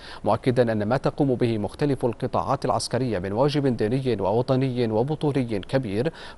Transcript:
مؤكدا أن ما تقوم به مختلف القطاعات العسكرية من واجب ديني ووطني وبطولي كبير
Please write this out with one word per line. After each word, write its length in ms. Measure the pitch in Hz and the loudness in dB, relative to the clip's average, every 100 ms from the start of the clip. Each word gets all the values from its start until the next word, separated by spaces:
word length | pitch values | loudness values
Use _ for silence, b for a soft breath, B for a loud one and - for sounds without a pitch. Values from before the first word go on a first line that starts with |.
| B B | B B
مؤكدا 480 | 107 110 135 127 117 | 0 2 2 2 2
أن 120 | 110 | 2
ما 140 | 104 135 | 2 0
تقوم 380 | - - 139 123 | 0 0 0 2
به 220 | 120 110 | 0 0
مختلف 480 | 101 - 147 135 123 | -4 -2 -2 0 -2
القطاعات 600 | - 131 104 85 - 135 | -2 -2 -2 0 -2 0
العسكرية 540 | 110 - 120 127 95 | 0 0 -2 0 -2
من 120 | 95 | -2
واجب 460 | 104 147 147 139 113 | 2 2 2 0 2
ديني 440 | 107 135 131 107 | 0 0 0 0
ووطني 720 | 92 113 123 131 131 123 113 | 2 2 2 2 2 0 0
وبطولي 680 | 110 135 156 151 135 120 101 | 2 0 0 0 0 0 -2
كبير 540 | - 135 117 101 151 B B | -2 -2 0 -2 -2 B B